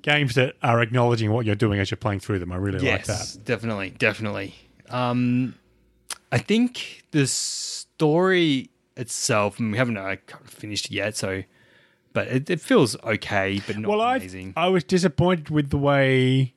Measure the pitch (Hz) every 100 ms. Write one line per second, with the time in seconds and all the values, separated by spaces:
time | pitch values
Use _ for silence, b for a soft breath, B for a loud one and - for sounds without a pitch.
0 | - 147 139 117 131 - 135 117 117 123
1 | 120 120 107 113 110 101 110 101 95 110
2 | 107 98 - 101 87 90 101 95 131 101
3 | - 98 - - - 113 113 101 95 -
4 | 110 101 107 101 95 - _ _ - 123
5 | 123 123 123 123 127 - _ _ _ _
6 | _ - _ 123 - 220 247 - - -
7 | _ 151 135 - - - - - - -
8 | 156 160 185 180 165 135 - _ _ -
9 | 117 - - 110 104 101 113 107 123 107
10 | 95 95 - - - - 107 101 - 98
11 | 101 107 101 95 95 b b b b b
12 | b - 113 131 147 175 - 254 123 113
13 | - 107 - 104 95 98 - 107 107 214
14 | 233 254 135 95 95 123 180 185 - 185
15 | 175 - 175 180 147 151 143 143 143 139
16 | 135 131 127 131 131